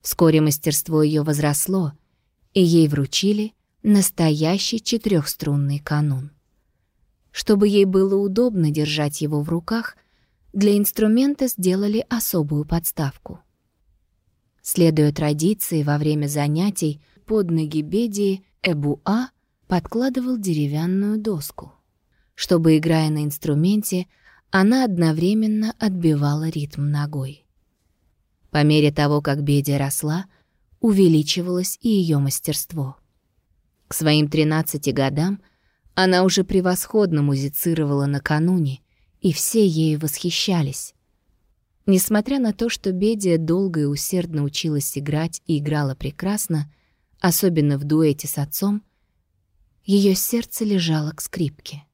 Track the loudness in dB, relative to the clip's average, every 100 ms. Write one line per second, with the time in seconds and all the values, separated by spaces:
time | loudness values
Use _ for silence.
0 | -8 2 4 6 4 2 -2 -4 -2 0
1 | 2 0 0 0 0 -2 -2 -2 -2 -6
2 | _ _ _ _ _ 2 4 6 4 2
3 | -2 0 0 0 -4 _ _ _ 4 4
4 | 4 2 2 2 0 0 -2 -6 -4 -2
5 | 0 0 0 -6 -2 0 0 -4 -2 -2
6 | 0 -2 -8 _ _ _ _ _ _ _
7 | _ _ _ -10 0 2 4 4 4 4
8 | 2 2 0 0 0 2 0 0 -2 -2
9 | -4 -4 -4 -4 -2 -4 -4 -6 -6 -16
10 | _ _ _ _ _ 0 2 4 0 0
11 | 2 4 2 0 -4 0 0 0 0 -2
12 | -2 -6 -2 -2 0 -2 -2 -2 -2 -4
13 | -6 -6 -20 -20 _ _ _ _ _ _
14 | _ _ _ _ _ _ -6 2 4 4
15 | 2 2 -2 0 0 0 -2 -2 0 0
16 | 0 0 -2 -2 0 0 0 -2 -4 -6
17 | _ _ -4 -2 0 0 0 -4 -2 -2
18 | -2 -2 -2 -2 _ _ -4 -2 -2 -4
19 | -2 -2 -4 _ _ _ _ -4 -2 -4
20 | -2 -2 -4 -4 -2 -2 -2 -2 -2 -2
21 | -2 -4 -4 -6 -8 -16 -20 _ _ _
22 | _ _ _ -12 0 4 6 4 4 2
23 | 2 -2 -4 -4 -2 2 2 0 -2 -6
24 | -6 _ _ _ _ 2 4 4 2 2
25 | 0 2 0 0 0 -2 -4 -4 -4 0
26 | 0 2 0 -2 -4 -4 -8 -4 -4 -2
27 | -4 -6 -8 -12 _ _ _ _ _ _
28 | _ _ _ _ _ 0 4 4 4 2
29 | 0 0 0 -2 0 0 0 -2 -2 -4
30 | -4 -4 -6 _ _ _ _ _ 2 6
31 | 6 6 2 -4 -2 -4 -4 -4 0 2
32 | 2 2 0 -2 -4 -6 -6 -8 -8 -10
33 | _ _ _ _ _ _ _ _ _ -2
34 | 2 2 2 2 2 0 -2 -4 -2 0
35 | -2 0 -2 -4 _ _ _ _ _ 0
36 | 2 4 4 2 0 0 0 -2 -2 0
37 | 2 2 0 0 -4 -4 -2 0 0 0
38 | 0 -2 -2 0 2 2 0 -4 _ _
39 | _ _ -2 -2 -2 2 2 2 0 0
40 | -4 -4 -6 -4 -2 0 -2 -6 -14 _
41 | _ _ _ _ _ _ _ _ 2 2
42 | 2 -2 0 -2 -2 -2 -4 -4 -4 0
43 | 0 0 0 0 2 0 0 0 -2 -2
44 | -4 -4 -2 -4 -4 -4 -4 -2 -4 -6
45 | -4 -2 -2 -6 -2 -2 0 -2 -2 -4
46 | -8 -6 -4 -4 -2 -4 -4 _ _ _
47 | _ _ 0 2 2 2 2 0 0 2
48 | 2 0 -6 -6 -6 -2 -2 -2 _ _
49 | _ _ _ _ _ _ _ _ 0 4
50 | 4 2 0 -4 -4 -6 -2 0 0 -2
51 | -2 -8 -12 -4 -6 -6 -20 -20 _